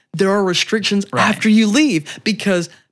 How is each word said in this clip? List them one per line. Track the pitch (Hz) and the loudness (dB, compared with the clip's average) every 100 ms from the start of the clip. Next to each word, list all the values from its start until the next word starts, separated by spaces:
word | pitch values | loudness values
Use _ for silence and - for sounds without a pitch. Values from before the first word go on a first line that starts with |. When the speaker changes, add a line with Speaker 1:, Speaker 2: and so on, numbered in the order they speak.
| _ | _
Speaker 1:
there | 165 196 | -2 0
are | 202 | 2
restrictions | 190 170 - 220 190 202 196 | 0 0 -2 -2 0 -2 -2
Speaker 2:
Right. | 247 | -2
Speaker 1:
after | 233 208 220 | 0 0 2
you | 214 220 | 4 4
leave | 226 302 165 147 - | 2 2 0 -6 -8
because | - 208 202 180 170 - _ | -6 -4 -2 -2 -4 -12 _